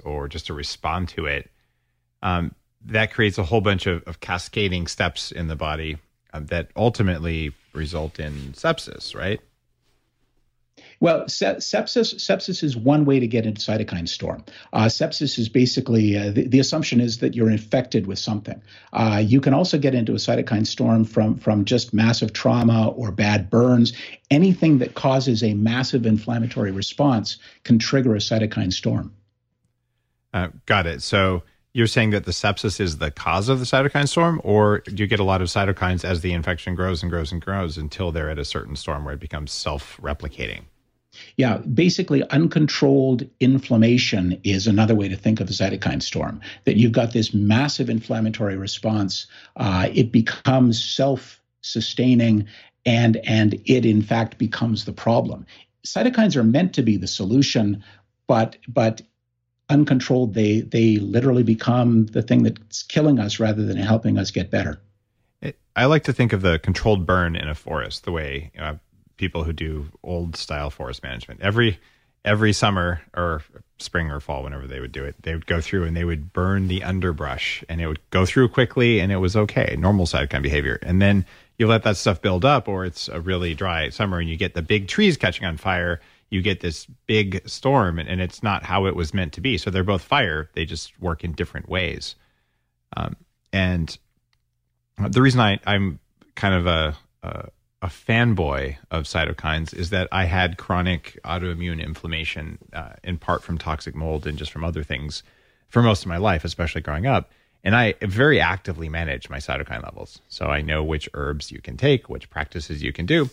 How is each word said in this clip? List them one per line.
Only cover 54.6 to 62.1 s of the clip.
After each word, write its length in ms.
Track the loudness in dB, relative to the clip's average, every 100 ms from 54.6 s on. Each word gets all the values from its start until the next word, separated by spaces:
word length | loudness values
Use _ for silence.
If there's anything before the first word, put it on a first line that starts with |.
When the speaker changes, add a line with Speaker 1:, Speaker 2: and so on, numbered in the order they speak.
| -2 -2
Speaker 2:
the 80 | -4
problem. 540 | -4 0 2 0 -6 -14 -20 _ _ -10
Cytokines 500 | 0 0 4 4 6
are 80 |
meant 300 | 4 4 2
to 100 | 2
be 140 | 2 2
the 100 | -2
solution, 720 | -4 0 2 4 2 0 -2 -8 -20 _ _ 0
but, 300 | 2 2 -4 -4
but 340 | 0 0 0 -12 _ _ _ _ _ _
uncontrolled, 640 | 4 4 2 2 0 2
they, 260 | 2 2 2
they 380 | 0 4 4 4
literally 460 | 2 2 2 4
become 640 | 4 2 2 2 4 4
the 140 | 4